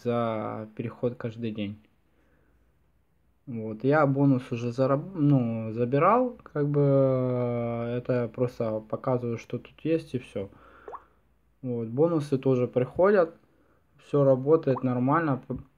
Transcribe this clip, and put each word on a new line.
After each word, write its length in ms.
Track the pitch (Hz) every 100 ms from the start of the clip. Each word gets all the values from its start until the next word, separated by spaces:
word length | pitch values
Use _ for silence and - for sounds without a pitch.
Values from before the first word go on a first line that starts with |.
за 680 | 120 120 117 110 110 110 110 -
переход 400 | 113 - 123 120
каждый 360 | 117 110 117
день. 240 | 107 101 104 _ _ _ _ _ _ _ _ _ _ _ _ _ _ _ _ -
Вот, 360 | 113 110 107
я 220 | 131 151 143
бонус 460 | 135 143 127 -
уже 200 | 120 120
зараб-, 440 | 120 131 139 180 190
ну, 560 | 147 139 117 113 110
забирал, 640 | 110 120 139 175 240 247 233
как 240 | - 147 147
бы, 120 | 147
э, 1160 | 143 139 135 131 127 123 120 120 117 117 120 123
это 160 | 123
я 140 | 123 113
просто 540 | 123 123 - 113 110 110
показываю, 480 | 110 135 123 117 113
что 200 | - 120
тут 160 | - -
есть, 300 | 151 160 151 127
и 40 |
всё. 300 | - - 98 - - - - - - _ _ _ _ _
Вот, 240 | 127 117 113
бонусы 500 | 123 170 165 143 131
тоже 300 | 135 123 123
приходят, 680 | 123 123 - 185 208 165 - _ _ _ _ _ _ -
всё 160 | 143
работает 600 | 135 131 139 160 147 123
нормально, 580 | 127 123 127 160 160 127 -
п-, 100 | 131 -